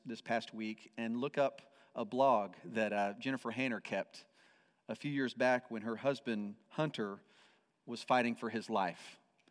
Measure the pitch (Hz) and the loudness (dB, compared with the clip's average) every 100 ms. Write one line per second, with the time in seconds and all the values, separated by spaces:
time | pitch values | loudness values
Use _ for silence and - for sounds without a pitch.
0 | - 113 - 117 - 110 110 110 - - | -10 -8 0 0 -2 -6 -6 -6 -10 -6
1 | 113 120 143 143 135 - - - - - | -2 -2 0 2 2 0 -16 -20 -10 -6
2 | 107 123 135 113 98 - 87 113 107 104 | -2 4 6 6 4 -6 -6 0 2 2
3 | 101 104 127 131 120 110 131 104 - 98 | 0 0 -2 -2 -2 -2 -2 -2 -2 -2
4 | - - - _ - _ _ _ - 113 | -2 -8 -20 _ -20 _ _ _ -12 -8
5 | 147 139 127 117 127 123 - 113 110 110 | -4 0 0 2 4 4 0 -6 -4 -2
6 | 135 135 123 107 104 107 _ - 156 - | -2 -2 -2 -2 -2 -8 _ -2 -2 -2
7 | 104 98 - - - _ _ _ - 117 | -4 -6 -14 -20 -20 _ _ _ -10 -4
8 | - 127 120 113 117 113 104 110 90 - | 4 4 4 0 -2 -4 0 0 0 -2
9 | - - _ _ _ | -12 -20 _ _ _